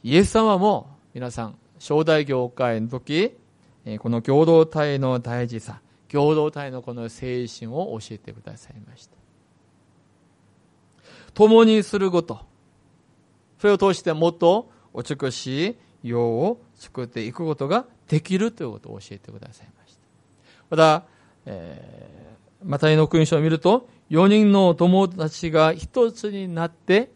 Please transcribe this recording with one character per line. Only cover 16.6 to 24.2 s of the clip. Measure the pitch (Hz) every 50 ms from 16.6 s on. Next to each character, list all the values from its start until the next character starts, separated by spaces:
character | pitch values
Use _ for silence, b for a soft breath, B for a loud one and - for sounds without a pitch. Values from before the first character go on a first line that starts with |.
| _ _ _
作 | _ - - _ - 127
っ | 120
て | _ - 110
い | 110 120
く | - 170
こ | 160 151
と | 139 139 139
が | 175 233 262 _ _ _ _ _
で | - 156
き | 156 - 185 185
る | 208 233 226
と | - 165
い | 123
う |
こ | 104 107
と | _ -
を | 107 107
教 | 107 -
え | 104 101
て | _ -
く | 107 104
だ | 107 -
さ | 110 _ -
い | _ _ _
ま | _ _
し | _
た。 | _ _ _ _ _ _ _ _ b b b b b b b
ま | 170 156
た、 | 160 156 156 165 180 b b b b b b b _
え | - 107 92 82 87 71 - - - - - - - - - 143 - - _ _ _ _ _ -
ー、 | 180
マ | 143 139
タ | - 156
イ | 156
の | 156 156 151
福 | - 165
音 | 156
書 | 151 170
を | 156
見 | 151 160
る | 160 156
と、 | - 175 208 254 254 b b b b _
四 | - 156